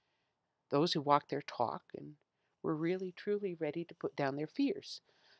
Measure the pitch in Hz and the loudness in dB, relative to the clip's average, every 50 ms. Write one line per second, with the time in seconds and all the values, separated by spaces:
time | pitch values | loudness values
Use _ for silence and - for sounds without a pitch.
0 | _ _ _ _ _ _ _ _ _ _ _ _ _ - 135 143 160 175 - 160 | _ _ _ _ _ _ _ _ _ _ _ _ _ 0 2 4 4 4 2 2
1 | 135 147 143 147 - - 139 143 - - - - 117 113 - - - _ - - | 4 6 6 6 4 2 -4 -4 -4 -4 -2 0 0 0 0 -4 -8 _ -14 -12
2 | 143 151 151 - _ _ _ _ _ _ _ _ - 170 160 151 165 165 185 190 | -12 -14 -16 -18 _ _ _ _ _ _ _ _ -4 -2 -2 0 0 0 0 -2
3 | 190 185 180 - - 208 208 202 208 190 175 160 160 151 - 170 170 - - - | -4 -8 -8 -6 -2 -2 -2 0 -2 -4 -4 -4 -4 -4 -2 -4 -6 -8 -6 -6
4 | - 143 - - 143 135 139 143 156 - - - 143 254 - - - - - - | -6 -4 -2 0 0 0 0 -2 -4 -4 0 0 2 2 0 -2 -6 -12 -14 -14
5 | - _ _ _ _ - - | -16 _ _ _ _ -20 -20